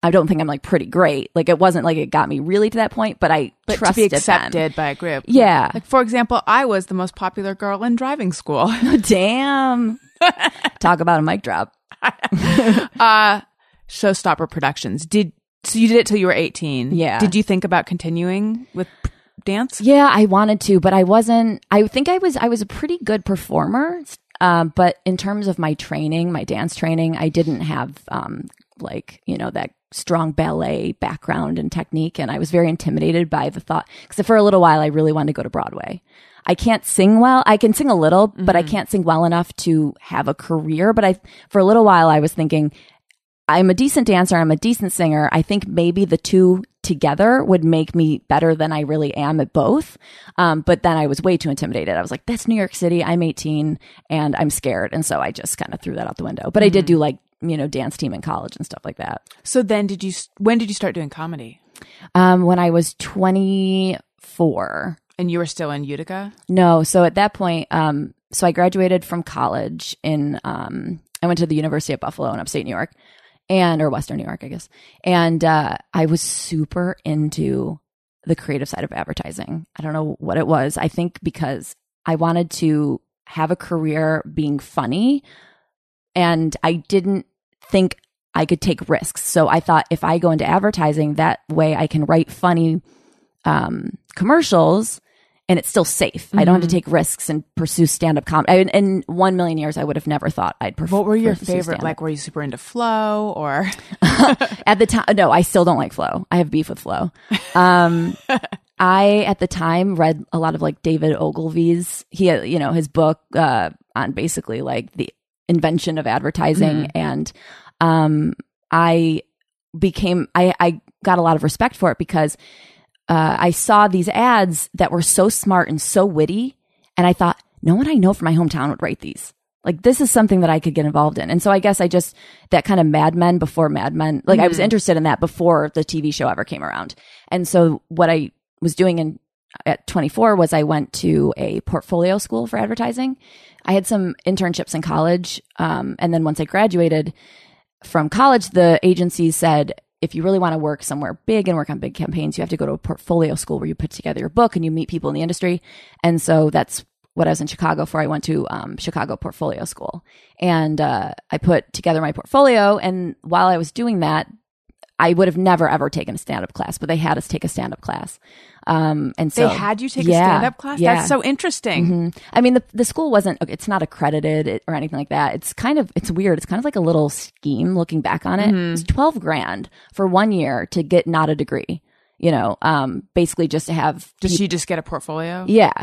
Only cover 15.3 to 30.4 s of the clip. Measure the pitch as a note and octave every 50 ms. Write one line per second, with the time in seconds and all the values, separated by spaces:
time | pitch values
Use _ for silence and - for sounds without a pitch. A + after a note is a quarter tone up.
15.3 | - _ _ _ _ _ _ - - A3 A3+ A3+ A3+ A#3 A#3 - G#3 G#3+ F#3 F3+
16.3 | - A2+ E3+ - - - E3+ D3+ C#3 B2+ A#2+ C3 D3+ E3+ E3 D3 G2+ A2+ G#3+ G3+
17.3 | F3 G#3+ G#3 - G3+ F#3 - F#3+ F3+ F3 - - F#3 F3 - E3 E3 E3+ E3+ F3+
18.3 | F#3 G3 G#3 G#3+ A3 A#3 B3+ _ _ - F#3 - _ _ _ - _ _ _ _
19.3 | _ - - - G3 G#3 B3 C4 - - G#3 A#3+ C#4 C#4+ C#4+ C#4+ - G3+ G#3+ G3+
20.3 | F#3 G3 G#3 G#3 G#3+ G#3 - - G3 F#3 D#3 F#3+ F#3 F#3+ F#3 F3+ G3+ A3+ A#3 A3
21.3 | A#3 A#3 A3+ A3+ G#3 - _ _ - G#3 G#3+ G#3+ - B3+ C#4+ E4 F4+ F#4 F#4+ F#4
22.3 | C4+ C4 - A#3+ A#3 A3 G#3 G3+ - - - D4+ F4 F4 C4 G#3 G#3+ G#3+ - -
23.3 | G3 - - - - D#3+ D#3 D#3 G3+ B3 C#4+ E4 F4 F4+ D4+ - - - _ _
24.3 | _ - F3+ F3+ F3 E3+ E3 D#3+ - - F#3 F3 F3 _ _ F#3 F#3 F3+ - G3
25.3 | G3+ G#3 G#3 G3 F3 - D#3+ D#3 D3+ - - - D#3 D3 D3+ D#3 D#3 E3 E3+ F3
26.3 | E3+ D3+ - - - G#2+ A#2+ D#3+ - - - E3 E3 E3 E3 D#3+ E3 - - D#3+
27.3 | D3+ E3+ E3 D#3+ D3 A#2 - D3+ D#3 B2 B2 C3+ C#3+ - _ - - - - -
28.3 | - - - - _ _ _ _ _ _ - - - A2 - - - _ _ -
29.3 | - - - - - - - - _ _ _ _ - - - - F3 E3 E3 D#3+
30.3 | D3 -